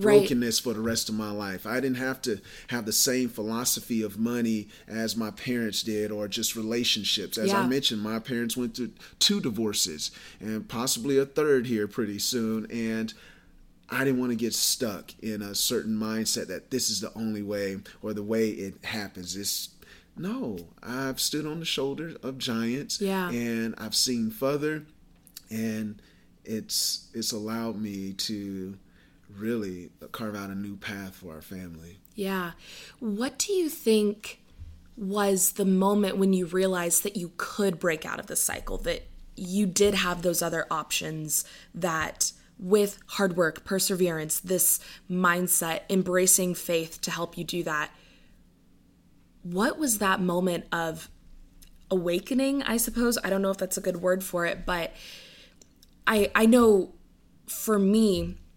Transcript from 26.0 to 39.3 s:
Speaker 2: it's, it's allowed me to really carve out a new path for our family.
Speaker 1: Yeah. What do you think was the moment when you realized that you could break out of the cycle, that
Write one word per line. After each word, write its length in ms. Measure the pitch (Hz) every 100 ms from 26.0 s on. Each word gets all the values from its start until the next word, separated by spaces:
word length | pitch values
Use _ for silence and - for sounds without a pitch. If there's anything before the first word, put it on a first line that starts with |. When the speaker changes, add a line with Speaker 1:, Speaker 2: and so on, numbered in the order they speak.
| - - - _
Speaker 2:
it's, 640 | - 110 104 - - - -
it's 200 | 117 107
allowed 440 | 110 107 117 113 101
me 360 | 107 98 98
to 640 | 98 - 104 101 95 95 98 - - - _ -
really 600 | 101 110 117 98 90 87 - -
carve 200 | - 110 104
out 140 | 98
a 60 | 98
new 220 | 101 98
path 380 | - 101 95 -
for 180 | 92 78
our 60 |
family. 580 | - 95 87 80 85 - - -
Speaker 1:
Yeah. 360 | 190 190 175 - - - - -
What 380 | 226 202 269 -
do 140 | -
you 160 | 381 311
think 720 | - 226 220 208 208 - - - - - - - -
was 580 | 190 208 202 190 -
the 120 | - 196
moment 520 | 185 190 208 196 196
when 140 | 196
you 120 | 185 170
realized 580 | 185 190 185 170 -
that 140 | 202 214
you 140 | 175 -
could 440 | - - 196 170
break 260 | 175 156 -
out 140 | -
of 80 | -
the 80 | -
cycle, 400 | - - - -
that 240 | - 160 - - -